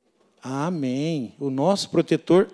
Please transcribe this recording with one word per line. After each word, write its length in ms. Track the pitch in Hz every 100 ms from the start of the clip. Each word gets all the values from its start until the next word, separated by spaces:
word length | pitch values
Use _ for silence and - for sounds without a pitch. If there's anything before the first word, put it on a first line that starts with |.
| _ _ _ _
Amém. 920 | 123 135 156 175 131 131 156 160 110 -
O 100 | 139
nosso 400 | 131 156 202 -
protetor 580 | 160 160 156 - 180 196